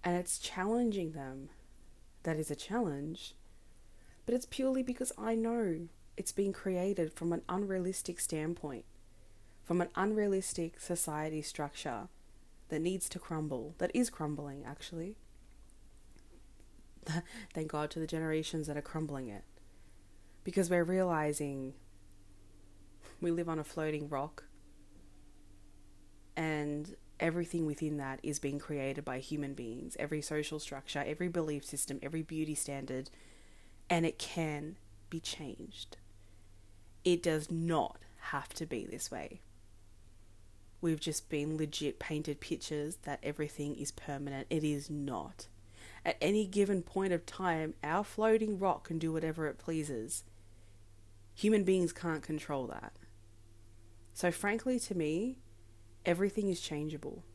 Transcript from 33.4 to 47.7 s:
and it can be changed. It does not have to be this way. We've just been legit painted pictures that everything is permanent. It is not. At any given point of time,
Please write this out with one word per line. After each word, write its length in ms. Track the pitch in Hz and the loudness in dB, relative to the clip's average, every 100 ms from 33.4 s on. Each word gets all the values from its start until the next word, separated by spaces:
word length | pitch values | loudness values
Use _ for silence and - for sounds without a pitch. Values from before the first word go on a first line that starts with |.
| - - - - - | -20 -20 -20 -20 2
and 160 | 175 | 4
it 140 | 165 - | 4 2
can 580 | - - 160 147 151 185 - - - | -4 0 0 0 -4 -8 -16 -18 -6
be 120 | 165 | -6
changed. 760 | - - 147 - - - - - - - - - - - - - - - | -4 -6 -6 -8 -10 -10 -12 -14 -18 -18 -20 -20 -20 -20 -20 -20 -20 0
It 180 | 180 175 | 6 6
does 280 | 175 156 147 | 6 2 2
not 480 | 165 165 160 - - - - | 0 4 4 4 -2 -16 -10
have 300 | - 139 - | -4 -4 -4
to 120 | - 156 | -6 -4
be 180 | 120 | -4
this 260 | - 120 - | -4 -6 -4
way. 300 | - 71 - - - - - - - - - - - - - - - | -6 -8 -10 -16 -20 -20 -20 -20 -20 -20 -20 -20 -18 -20 -20 -20 -2
We've 200 | 170 156 | 2 2
just 280 | - 151 - | 0 -2 0
been 280 | 151 147 156 | 0 2 2
legit 420 | 151 - 147 - | 0 0 -2 -2
painted 420 | - 151 151 147 | -2 -2 0 -4
pictures 580 | - 160 - 151 147 - | -2 -4 -2 -2 -2 -4
that 160 | - 143 | -6 -4
everything 540 | - 147 151 - 147 143 | -4 -2 -2 -2 -4 -2
is 160 | 139 | -4
permanent. 540 | - - 139 139 135 - | -6 -6 -4 -2 -4 0
It 120 | 160 | 2
is 280 | 151 147 143 | 4 2 0
not. 560 | 147 139 110 78 - - - - - - - | -2 0 -2 -4 -10 -16 -16 -20 -18 -16 -4
At 140 | - - | -2 2
any 260 | 156 208 202 | 4 6 4
given 360 | 196 202 190 | 4 6 4
point 300 | 170 190 196 | 2 0 4
of 140 | 175 - | 2 0
time, 480 | - 185 160 156 | 0 2 4 2